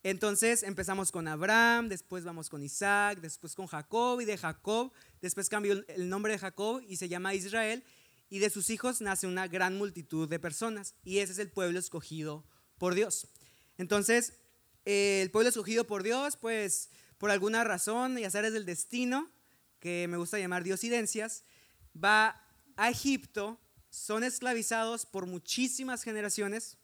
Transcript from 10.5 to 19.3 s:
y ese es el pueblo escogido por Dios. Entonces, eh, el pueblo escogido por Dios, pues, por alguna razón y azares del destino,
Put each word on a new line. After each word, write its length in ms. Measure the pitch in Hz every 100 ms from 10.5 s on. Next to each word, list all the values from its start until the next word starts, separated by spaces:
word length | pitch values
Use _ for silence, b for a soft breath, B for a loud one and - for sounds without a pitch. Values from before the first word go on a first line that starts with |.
| 143 226 214 196 -
y 140 | 180 196
ese 120 | 190
es 80 | 185
el 100 | 196
pueblo 300 | 196 180 175
escogido 640 | 180 165 - 156 151 151 - b b _
por 160 | 180
Dios. 360 | 180 208 - - - b b b -
Entonces, 560 | 180 208 196 233 233 - _ _ _ _
eh, 380 | 202 202 202 196
el 100 | 190
pueblo 160 | 214 240
escogido 400 | 233 190 226 226
por 160 | 202
Dios, 320 | 196 247 285
pues, 540 | - 226 220 196 - - B B _
por 140 | 208
alguna 320 | 202 202 226
razón 560 | 233 180 - 233 254 247
y 60 |
azares 260 | 202 202 220
del 140 | 220
destino, 680 | 180 170 - 240 247 262 330